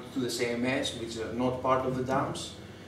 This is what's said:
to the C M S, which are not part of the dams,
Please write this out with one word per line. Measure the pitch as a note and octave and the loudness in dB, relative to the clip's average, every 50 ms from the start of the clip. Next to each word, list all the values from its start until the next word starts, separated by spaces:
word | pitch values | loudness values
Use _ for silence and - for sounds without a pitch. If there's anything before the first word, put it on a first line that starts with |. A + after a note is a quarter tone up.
| - - - | -6 -4 -2
to | C3 | -2
the | B2 A#2+ | 0 0
C | - - B2 | 0 0 0
M | A#2 A#2+ A#2 B2 | 0 2 2 2
S, | B2+ C3+ - - - - | 2 2 2 0 -2 -4
which | A#2 A2+ A2+ A2+ | -4 -6 -6 -4
are | A2+ A2 A2 A2+ | -4 -4 -4 0
not | A#2+ B2+ B2+ B2+ - | 0 2 2 2 2
part | - C3 C3 C3 C3 | 4 4 4 4 4
of | B2+ B2 | 2 0
the | B2+ B2 | 0 0
dams, | B2+ C3 C#3 C#3+ - - - - - - - - - - - - | 2 2 2 2 0 -2 -6 -8 -8 -10 -12 -14 -14 -14 -16 -16